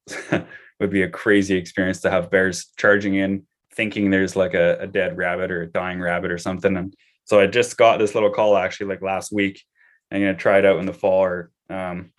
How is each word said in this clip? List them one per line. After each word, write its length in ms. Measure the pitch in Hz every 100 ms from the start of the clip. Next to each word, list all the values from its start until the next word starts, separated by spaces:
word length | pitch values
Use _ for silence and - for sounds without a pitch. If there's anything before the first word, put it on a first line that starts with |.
| -
<laughs> 720 | - - 107 95 - - -
would 100 | 101
be 120 | 95
a 60 | 92
crazy 480 | - 113 101 95 95
experience 440 | 87 - 92 92
to 80 | 92
have 200 | 95 87
bears 360 | 98 95 87 - -
charging 380 | 107 101 101 98
in, 320 | 98 98 - _ _ -
thinking 360 | 110 104 101
there's, 260 | 95 95 95
like, 180 | 92 92
a, 240 | 87 85
a 60 | 95
dead 300 | 98 90 87
rabbit 340 | 90 87 92
or 120 | 90
a 80 | 82
dying 300 | 92 90 90
rabbit 300 | 87 87 90
or 80 | 87
something." 380 | 98 92 98 95
And 180 | 92 - _ _ -
so 160 | 104
I 60 | 101
just 300 | 117 120 -
got 220 | 113 104
this 160 | 104 117
little 160 | 104
call 260 | 104 107 98
actually, 300 | 92 - 101
like, 120 | 92
last 300 | 95 95 90
week. 300 | 104 98 95 _ _ _ _ -
I'm 100 | 98
gonna 140 | 101 90
try 240 | - 101
it 80 | 98
out 120 | 90
in 80 | 92
the 60 |
fall 320 | 85 98 92 95
or, 260 | 90 85 _ -
um, 420 | 95 92 87 87